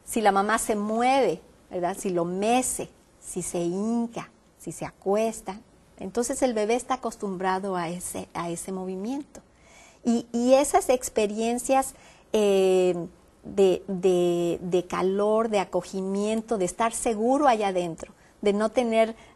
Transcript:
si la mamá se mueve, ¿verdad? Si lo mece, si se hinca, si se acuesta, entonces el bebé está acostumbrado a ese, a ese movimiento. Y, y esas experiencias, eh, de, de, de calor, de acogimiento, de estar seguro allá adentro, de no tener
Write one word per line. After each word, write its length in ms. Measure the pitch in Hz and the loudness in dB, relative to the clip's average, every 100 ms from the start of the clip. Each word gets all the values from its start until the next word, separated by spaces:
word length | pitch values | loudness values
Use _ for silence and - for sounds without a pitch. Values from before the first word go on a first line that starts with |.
si 160 | - - | -6 0
la 140 | 214 | 2
mamá 240 | 196 202 220 | 4 2 0
se 180 | - 220 | 0 -2
mueve, 640 | 208 220 247 269 233 160 - _ - | -2 0 2 2 2 0 -8 _ -12
¿verdad? 240 | 185 175 196 | -6 -4 -4
Si 120 | 202 | -2
lo 160 | 175 170 | -2 -2
mece, 640 | 185 214 247 247 - 240 _ _ _ - | -2 0 2 0 -6 -10 _ _ _ -12
si 160 | - | -10
se 180 | 170 175 | -6 -4
hinca, 680 | 170 185 214 233 233 233 - _ _ _ | -2 -2 -2 -2 -4 -8 -14 _ _ _
si 140 | - | -14
se 120 | 160 156 | -10 -12
acuesta, 720 | - - 208 226 220 - 196 - _ _ - | -8 -2 0 0 -4 -12 -14 -16 _ _ -14
entonces 420 | 190 233 240 269 | -8 -4 -4 0
el 120 | 262 | 0
bebé 220 | 220 208 240 | 0 0 -2
está 200 | - 254 | -2 -6
acostumbrado 800 | 233 220 208 185 190 185 196 180 | -6 -8 -8 -4 -2 -2 -2 -4
a 100 | 165 | -4
ese, 400 | 175 - 180 185 | -6 -10 -10 -10
a 160 | - 170 | -8 -8
ese 240 | 170 - | -8 -8
movimiento. 680 | 190 185 185 208 277 285 - - _ - - - _ - | -8 -8 -8 -6 -8 -10 -18 -20 _ -20 -20 -20 _ 0
Y, 200 | 233 233 | 0 0
y 220 | 233 240 | 0 4
esas 360 | 262 294 359 - | 4 4 2 2
experiencias, 1080 | 254 - - 214 208 226 240 - 262 269 - - - _ | 0 0 -2 0 0 -2 -2 2 2 0 -6 -20 -20 _
eh, 640 | 220 208 196 190 185 180 175 175 - _ _ | 0 4 4 6 6 4 0 -4 -12 _ _
de, 380 | - 196 190 175 - | -6 4 4 4 -2
de, 720 | 190 185 180 175 175 170 165 | 0 2 4 2 2 0 -2
de 240 | 180 180 175 | 0 0 0
calor, 640 | 175 180 196 208 220 226 | -2 0 2 2 2 2
de 100 | 208 | 0
acogimiento, 1000 | 180 185 175 190 190 196 208 226 220 226 | 0 -2 -4 -6 -4 -2 0 -2 -2 -2
de 60 | 180 | -2
estar 280 | - 233 | 0 -2
seguro 540 | 226 240 214 226 269 294 | 0 -4 0 2 4 4
allá 220 | 220 202 | 4 2
adentro, 440 | 185 175 160 - - - - | -2 -4 -6 -14 -20 -20 -4
de 120 | 202 | 0
no 160 | 202 220 | 2 0
tener 460 | 262 240 226 220 226 - | 0 2 4 2 0 -16